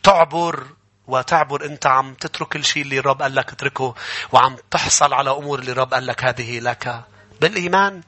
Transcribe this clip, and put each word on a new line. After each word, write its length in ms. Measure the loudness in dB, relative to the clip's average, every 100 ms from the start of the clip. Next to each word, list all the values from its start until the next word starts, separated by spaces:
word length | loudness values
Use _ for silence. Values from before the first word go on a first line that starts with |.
تعبر 640 | 8 6 4 2 -2 -4 -10 -20 _ _ -4
وتعبر 580 | -2 2 2 2 -2 -6
أنت 200 | -4 2
عم 280 | 2 0
تترك 340 | -8 -10 -8 -8
كل 180 | -4 -2
شيء 180 | -2
اللي 160 | -2 -2
الرب 220 | 0 0
قال 140 | 0 -2
لك 160 | -4
اتركه، 440 | -6 -6 -4 -6 -6 -10 -10 2
وعم 260 | 4 4 0 -4
تحصل 420 | -4 0 2 4
على 160 | 2 0
أمور 300 | -2 -4 -6
اللي 120 | -4
الرب 220 | -2 0
قال 140 | -2 -2
لك 160 | -2
هذه 360 | -2 -2 -6 -6
لك 440 | -4 -4 -8 -10 -14 -20 -20 -2
بالإيمان؟ 600 | 0 0 0 2 2 -2